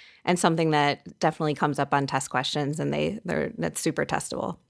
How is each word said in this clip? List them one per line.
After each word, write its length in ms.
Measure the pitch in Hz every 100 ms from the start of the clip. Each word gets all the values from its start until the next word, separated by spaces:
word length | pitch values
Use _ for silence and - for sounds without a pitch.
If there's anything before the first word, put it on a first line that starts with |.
| - -
and 160 | - 175
something 320 | 175 165 160
that 460 | 151 143 - - -
definitely 360 | 160 156 156
comes 240 | 147 151 143
up 160 | 139
on 120 | 143 139
test 220 | 135 -
questions, 500 | 127 135 151 143 156
and 140 | 143
they, 280 | 147 156 208
they're, 280 | 175 165 151 -
that's 240 | 165 -
super 240 | 165 151
testable. 540 | 143 - - - - - _